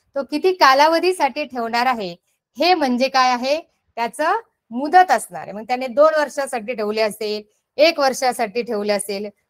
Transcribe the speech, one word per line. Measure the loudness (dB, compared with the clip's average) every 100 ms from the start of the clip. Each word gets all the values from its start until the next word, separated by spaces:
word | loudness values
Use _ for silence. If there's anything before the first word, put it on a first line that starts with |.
| _ -10
तो |
किती | -6 -2 0
कालावधीसाठी | 4 6 6 4 4 0 0 -2 -2 -8
ठेवणार | -6 -4 -2 -2
आहे, | -2 -6 -10 _ _ _ -2
हे | 2
म्हणजे | 2 2 0 0
काय | 2 2
आहे, | 0 -2 -4 -4 _ _ -8
त्याचं | -8 -2 -2 -2 -6 _ _
मुदत | -8 2 4 4
असणार | 2 -2 -12
आहे. | -14
मग | -14 -6
त्याने | -6 -2
दोन | 4 4 4
वर्षासाठी | -2 -4 -6 -6 -8
ठेवले | -6 -4 -2
असेल, | -2 -4 -8 -8 -10 _ _ 2
एक | 2 4
वर्षासाठी | 0 0 -2 -2 -4 -4
ठेवले | -4 -4 -2
असेल, | -2 -4 -8 -10 -14 _